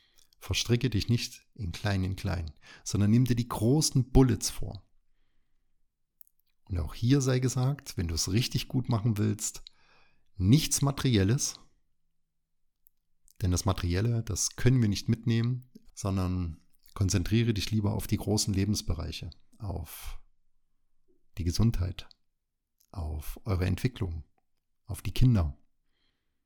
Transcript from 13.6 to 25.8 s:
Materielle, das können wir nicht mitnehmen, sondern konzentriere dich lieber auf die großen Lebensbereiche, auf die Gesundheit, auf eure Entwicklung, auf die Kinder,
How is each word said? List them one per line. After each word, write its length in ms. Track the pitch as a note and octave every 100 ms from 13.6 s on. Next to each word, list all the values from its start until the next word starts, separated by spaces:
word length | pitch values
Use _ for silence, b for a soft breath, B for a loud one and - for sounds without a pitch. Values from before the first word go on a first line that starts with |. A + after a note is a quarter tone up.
| G2
Materielle, 580 | F#2 F2 F2 A#2 A#2
das 320 | A2 E2+ - -
können 260 | B2 C3
wir 60 | A2
nicht 220 | G2 -
mitnehmen, 600 | A2+ - A2+ A#2 B2+ - - -
sondern 680 | - G2+ F#2+ F#2 F2+ E2+ D#2+ _ - -
konzentriere 600 | - F#2+ F#2+ E2+ A2+ A#2
dich 180 | G#2 -
lieber 220 | G#2+ G#2
auf 140 | G#2 -
die 100 | G2+
großen 360 | - G#2+ -
Lebensbereiche, 760 | F#2+ F#2+ G2+ - D#2 D#2+ - E2+ - - -
auf 640 | G2+ E2 D#2+ - - - - _ _ _ _ _ _ _ _ _ _ -
die 60 |
Gesundheit, 640 | F2 F2 A2+ - F2+ - - _ _ _ _ _ _ _ _
auf 500 | - D#2 D#2 - -
eure 220 | - F#2 F#2
Entwicklung, 580 | F#2 - - F2+ D#2+ - _ _ _ _ _ -
auf 160 | F#2+
die 100 | -
Kinder, 460 | - B2+ A2 D2+ C2+ _ _